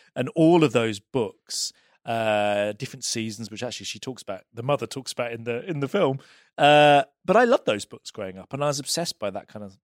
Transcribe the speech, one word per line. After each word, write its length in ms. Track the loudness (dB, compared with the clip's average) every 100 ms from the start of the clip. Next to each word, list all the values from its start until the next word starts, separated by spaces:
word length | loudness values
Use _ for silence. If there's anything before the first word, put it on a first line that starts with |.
| _ -8
and 140 | -4 2
all 280 | 4 6
of 80 | 4
those 260 | 2 0 -4
books, 720 | -6 -4 -4 -6 -12 -8 -8 -10 _ _ -6
uh, 680 | -2 0 2 2 0 -2
different 300 | -6 -12 -10
seasons, 480 | -6 -6 -6 -10 -12
which 100 | -10
actually 240 | -10 -10 -12
she 140 | -10
talks 220 | -12 -12
about, 220 | -12 -12 _
the 100 | -8
mother 240 | -4 -4 -4
talks 240 | -10 -10
about 200 | -6 -6
in 120 | -6
the, 200 | -6 -6 -6
in 100 | -6
the 80 | -2
film. 320 | 0 0 -2 -10 _ _ 2
Uh, 460 | 6 8 8 6 2 _
but 120 | 2 4
I 60 |
loved 220 | 4 2 2
those 180 | -4 -6
books 240 | -16 -16
growing 280 | -12 -12 -12
up, 120 | -12
and 100 | -4
I 40 | -4
was 120 | -4
obsessed 400 | -4 -6 -6 -6
by 100 | -8
that 180 | -8 -12
kind 160 | -16
of 140 | -18 -20